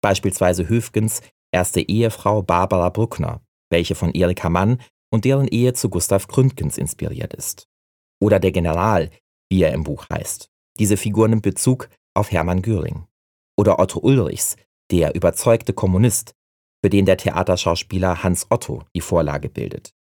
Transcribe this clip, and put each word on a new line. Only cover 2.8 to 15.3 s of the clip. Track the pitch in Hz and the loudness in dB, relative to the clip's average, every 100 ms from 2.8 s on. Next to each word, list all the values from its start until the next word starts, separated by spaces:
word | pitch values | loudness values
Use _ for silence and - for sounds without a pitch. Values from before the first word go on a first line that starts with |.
| 87 | 0
Bruckner, | 95 110 - 76 - _ _ _ | 0 -4 -4 -6 -6 _ _ _
welche | 85 85 | -2 0
von | - 85 | -2 -2
Erika | 82 90 87 85 | 0 0 0 0
Mann | 85 98 123 - _ _ | 2 2 0 -4 _ _
und | 117 | -2
deren | 123 135 135 | 2 2 0
Ehe | 117 123 | 2 0
zu | 123 104 | 0 -2
Gustav | 90 - 98 - | -2 0 0 0
Gründgens | - 131 - 73 - | 2 2 0 -6 -4
inspiriert | - - - - - | -8 -6 -8 -8 -10
ist. | - - - _ _ _ _ _ _ | -10 -12 -12 _ _ _ _ _ _
Oder | 104 98 | 2 4
der | 92 | 2
General, | 90 85 82 104 101 85 - _ _ _ | 2 0 2 2 2 0 -8 _ _ _
wie | 95 | 2
er | 82 | 2
im | - | 0
Buch | 78 71 - | -6 -8 -8
heißt. | - - - - _ _ - | -8 -8 -12 -14 _ _ -4
Diese | 104 101 | 0 0
Figur | 113 104 110 | 0 2 2
nimmt | 113 | 2
Bezug | 104 - - 127 - _ _ | 0 0 0 0 -4 _ _
auf | - 104 | -4 -2
Hermann | 85 82 90 | 0 0 -2
Göring. | 95 104 78 - - _ _ _ _ - | 0 -2 -4 -8 -14 _ _ _ _ 0
Oder | 104 - | 2 4
Otto | 95 - | 0 2
Ulrichs, | - 135 85 - - - _ _ _ | 2 2 2 -4 -8 -8 _ _ _
der | 90 78 | 0 2
überzeugte | - 87 | 2 0